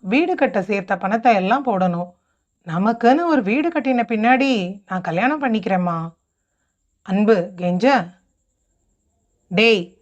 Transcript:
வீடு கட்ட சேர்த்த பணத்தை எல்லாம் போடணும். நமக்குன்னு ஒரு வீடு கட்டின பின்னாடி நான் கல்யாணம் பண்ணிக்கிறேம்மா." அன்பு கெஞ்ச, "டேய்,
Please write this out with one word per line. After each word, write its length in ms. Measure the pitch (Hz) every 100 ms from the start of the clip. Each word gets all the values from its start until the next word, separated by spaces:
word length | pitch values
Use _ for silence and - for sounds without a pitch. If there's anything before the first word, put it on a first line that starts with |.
வீடு 340 | 190 247 349
கட்ட 280 | 359 262 214
சேர்த்த 340 | 190 202 190 190
பணத்தை 380 | 190 226 240
எல்லாம் 320 | 208 185 254 269
போடணும். 440 | 196 185 170 180 - _ _ _ _
நமக்குன்னு 600 | - 165 208 233 240 277
ஒரு 180 | 349 294
வீடு 260 | 196 240 320
கட்டின 340 | 330 262 254
பின்னாடி 800 | 233 226 226 254 269 240 180 202 -
நான் 140 | 185
கல்யாணம் 420 | 185 165 240 302
பண்ணிக்கிறேம்மா." 680 | 269 220 190 190 175 165 165 - _ _ _ _ _ _ _ _
அன்பு 500 | - 190 208 208 - 175
கெஞ்ச, 540 | 175 180 240 262 175 - _ _ _ _ _ _ _ _ _ _ _ _ _
"டேய், 480 | 185 226 214 175 _